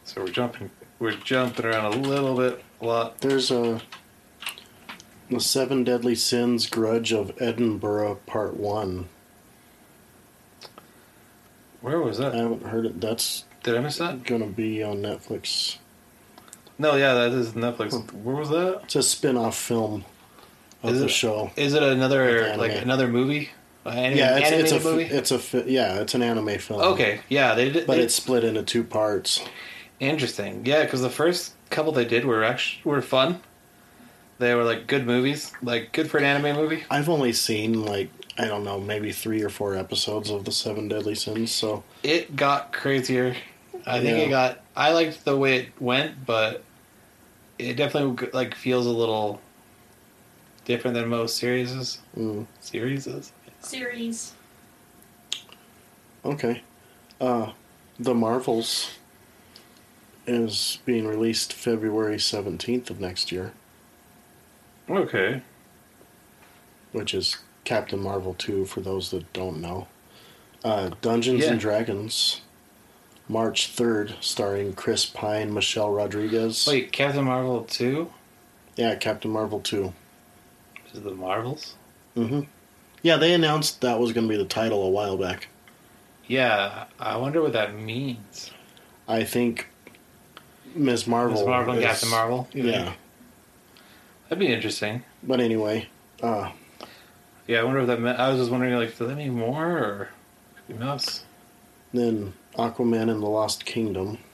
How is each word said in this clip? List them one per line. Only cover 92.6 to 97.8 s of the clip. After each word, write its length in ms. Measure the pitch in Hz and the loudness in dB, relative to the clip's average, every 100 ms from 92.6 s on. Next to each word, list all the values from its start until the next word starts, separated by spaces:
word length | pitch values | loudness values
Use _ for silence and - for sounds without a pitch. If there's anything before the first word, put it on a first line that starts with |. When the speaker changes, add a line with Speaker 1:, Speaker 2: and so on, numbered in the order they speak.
Speaker 2:
Yeah. 200 | 120 107 90 | 0 0 -4
Speaker 1:
think? 120 | 92 - - - - - - - - - - - - - | -10 -18 -20 -20 -20 -20 -20 -20 -20 -20 -20 -20 -20 -8
That'd 100 | 165 | 0
be 140 | 190 | 2
interesting. 500 | 110 107 - 104 117 - - | 2 -2 -4 -4 -4 -10 -16
Speaker 2:
But 160 | - 127 | -2 2
anyway, 480 | 120 110 107 110 113 - - - | 2 2 0 -2 -4 -16 -20 -6
uh, 280 | 117 110 92 - - - - - - - - - - | -2 -2 -4 -10 -20 -20 -20 -20 -20 -20 -20 -20 0
Speaker 1:
Yeah, 120 | 113 | 2
I 20 | |
wonder 160 | 120 | 2
if 80 | 135 | 2